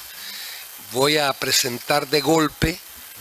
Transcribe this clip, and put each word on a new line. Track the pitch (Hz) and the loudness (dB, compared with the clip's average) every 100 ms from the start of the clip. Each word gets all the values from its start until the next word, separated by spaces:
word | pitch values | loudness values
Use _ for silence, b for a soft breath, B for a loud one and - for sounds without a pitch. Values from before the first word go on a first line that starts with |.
| - B B B B B B - 104 | -10 B B B B B B -16 -6
Voy | 113 139 151 | 2 4 4
a | 143 | 2
presentar | - 131 - 131 120 - 147 139 | 0 0 2 0 -4 0 0 4
de | 147 | 2
golpe, | 135 160 151 - - 180 - - - - | 4 4 4 2 0 0 -12 -18 -18 -2